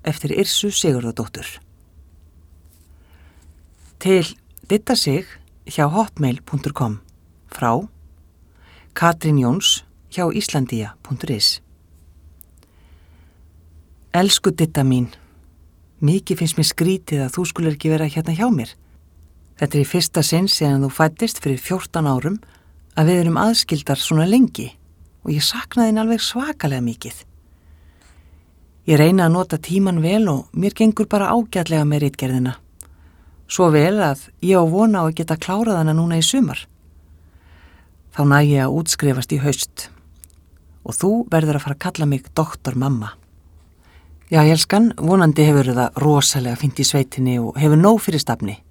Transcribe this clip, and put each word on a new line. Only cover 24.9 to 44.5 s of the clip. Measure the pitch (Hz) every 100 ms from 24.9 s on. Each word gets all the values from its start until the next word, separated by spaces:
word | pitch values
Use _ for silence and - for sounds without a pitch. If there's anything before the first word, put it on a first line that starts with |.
| _ - _ -
og |
ég | 151
sakna | - 240 - 240 226
þín | 214
alveg | 220 226
svakalega | - 240 294 285 151 131
mikið. | 120 113 - - - - _ _ _ - - _ _ - _ - _ _ _ _ -
Ég |
reyna | 151 156 190 165
að |
nota | 175 185 160
tímann | 160 190 190 170
vel | 165 208 208
og | 135 -
mér | 156 196
gengur | - 220 214 214
bara | 208 196
ágætlega | 233 214 190 165 160
með | 147 147
ritgerðina. | 143 - 131 127 127 123 _ _ - - - _ - - -
Svo | - 175
vel | 151 160 208
að | 165 135 - _
ég | 175
á | 190
von | 165 180 226
á | 202
að | 160 160
geta | 165
klárað | 160 - 196 226 180
hana | 160
núna | 156 170 165
í |
sumar. | 160 269 185 127 - _ _ - _ - - - _ - - - _ _ _
Þá | -
næ | 143 143 147
ég | 143
að | 135 143
útskrifast | 160 - 143 131 -
í | 147
haust | 143 135 - - - - - - - _ _ _ _ - -
og |
þú | - 190 226 233
verður | 165 156 147
að |
fara | 139
að | 143
kalla | 185 185 151
mig | 135 -
doktor | - 160 - - 123
mamma. | 135 123 107 - _ _ _ - _ _ _ - _ - -
Já, | 160
elskan, | 151